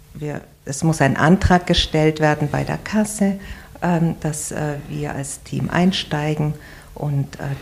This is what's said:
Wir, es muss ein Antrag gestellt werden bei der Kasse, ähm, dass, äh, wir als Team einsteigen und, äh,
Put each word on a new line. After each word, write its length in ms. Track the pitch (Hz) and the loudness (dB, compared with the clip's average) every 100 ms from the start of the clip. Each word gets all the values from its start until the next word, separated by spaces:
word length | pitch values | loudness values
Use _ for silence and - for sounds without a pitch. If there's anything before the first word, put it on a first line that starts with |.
| - | -20
Wir, 280 | - 147 147 - _ - | -10 -8 -8 -12 _ -10
es 180 | 143 | -2
muss 160 | 160 156 | 0 4
ein 160 | 135 - | 4 4
Antrag 500 | 147 190 - 180 180 | 6 6 6 4 4
gestellt 520 | 170 - 156 156 156 | 0 2 2 2 4
werden 300 | 151 151 147 | 2 2 0
bei 140 | 135 139 | -2 -2
der 120 | 151 | -6
Kasse, 640 | - 214 208 - 196 196 - - - - | -2 0 0 0 0 0 -8 -16 -18 -6
ähm, 340 | 175 170 165 156 | 0 2 2 0
dass, 320 | 156 151 - | -4 -6 -6
äh, 240 | - 151 143 147 | -4 -4 -6 -8
wir 260 | 151 147 127 | -8 -6 -6
als 280 | 139 - | -8 -10
Team 260 | - 135 131 | -8 -6 -2
einsteigen 840 | 160 185 185 - 151 151 156 151 151 - - - | 2 2 2 -2 -2 -2 0 -2 -4 -12 -20 -20
und, 420 | - 147 143 139 - | -8 -2 -2 -4 -6
äh, 200 | 143 139 | -8 -8